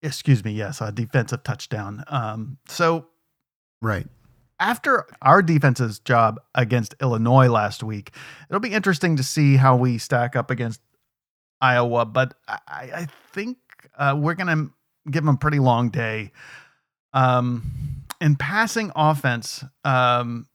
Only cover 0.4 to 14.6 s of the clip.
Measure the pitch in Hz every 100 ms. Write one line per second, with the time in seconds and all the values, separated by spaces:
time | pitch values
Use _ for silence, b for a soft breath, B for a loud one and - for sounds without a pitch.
0.4 | 104 107 101 147 110 104 117 139 113 120
1.4 | - 104 - 107 101 104 139 143 110 110
2.4 | 113 135 _ - 170 165 - _ _ _
3.4 | _ _ _ _ 110 98 - _ _ _
4.4 | _ _ 190 233 - 247 - - 131 170
5.4 | 170 160 143 123 120 104 - 120 113 110
6.4 | _ - 117 123 107 - 135 113 113 127
7.4 | 127 117 104 - 110 107 - B B B
8.4 | B 190 226 208 202 165 180 156 131 -
9.4 | 147 135 135 127 127 117 - 123 120 123
10.4 | - 123 120 107 _ _ _ _ _ _
11.4 | _ _ 131 123 123 117 113 113 127 -
12.4 | _ 104 - 71 127 160 165 - _ -
13.4 | 214 247 _ - _ _ 143 139 147 170
14.4 | 180 156